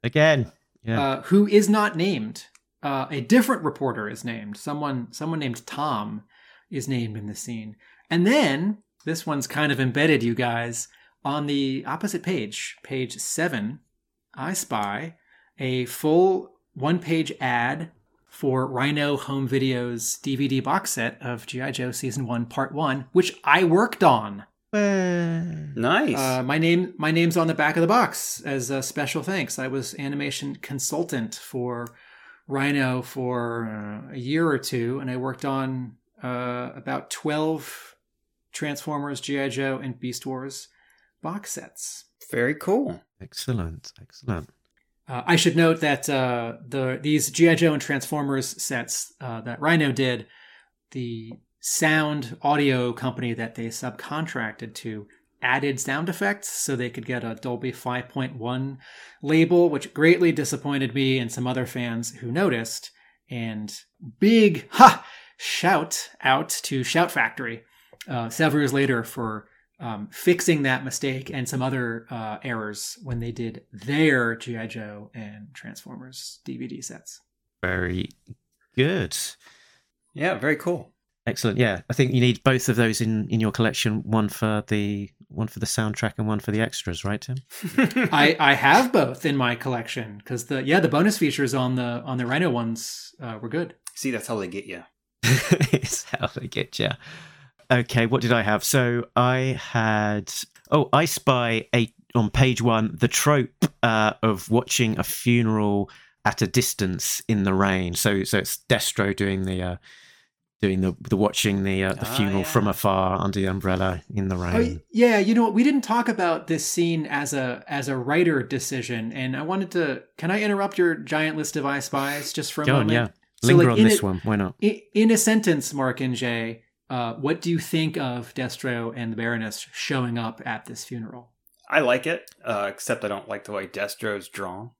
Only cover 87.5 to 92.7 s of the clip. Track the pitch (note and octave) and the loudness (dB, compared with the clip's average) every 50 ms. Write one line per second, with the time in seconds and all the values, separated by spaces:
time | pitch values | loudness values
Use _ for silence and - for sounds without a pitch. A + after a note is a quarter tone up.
87.5 | - - - E3 - - C4 - - C4 A#3+ E3+ - D3 D3 D3+ D#3+ - D#3 C#3 | -16 -12 -10 -2 2 2 2 2 2 0 0 2 4 6 6 6 6 6 6 6
88.5 | C#3 - C3+ C#3 D3+ A3+ C4 B3 - G3 C#3+ B2 C3 - - D3+ C#3+ C#3 B2+ A#2+ | 6 6 8 8 8 8 6 6 4 4 4 4 -2 -2 -2 0 2 2 2 2
89.5 | A#2+ A#2 - C3+ B2+ A#2 A#2 - - B2+ A2 G#2+ G2+ G2+ - - B2+ A#2 A#2 - | 0 -2 -2 -2 -2 -2 -4 -6 -8 -8 -8 -8 -12 -16 -10 -8 -8 -8 -4 -4
90.5 | C#3+ C3 C3 C3+ D#3+ F#3+ E3 C#3+ A#2+ D3 F3 G#3+ G#3 - E3+ D3 - - C#3+ B2 | -4 -2 2 2 4 4 4 4 4 4 4 4 4 4 2 0 2 0 0 0
91.5 | B2+ C3 B2+ B2+ B2+ B2+ B2 A#2+ A#2+ A#2+ - C#3+ B2+ B2+ B2 A#2+ C3 D3+ F#3 E3 | 2 0 0 0 0 0 -2 -2 -4 -6 -4 -4 -4 -2 0 0 2 2 2 2
92.5 | B2 A#2+ A#2 A2+ | 2 0 0 -2